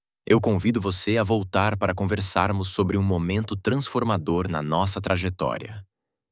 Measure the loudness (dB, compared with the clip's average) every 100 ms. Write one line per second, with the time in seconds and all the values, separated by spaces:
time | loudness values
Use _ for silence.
0 | _ _ 2 2 4 2 2 0 -2 -2
1 | 0 0 2 0 2 0 0 2 0 0
2 | 0 -2 0 0 2 0 -2 0 0 2
3 | 2 0 0 -2 -2 -4 -2 0 -2 -2
4 | 0 0 0 0 0 -4 0 2 2 0
5 | -2 0 0 -2 -4 -4 -10 -14 -16 _
6 | _ _ _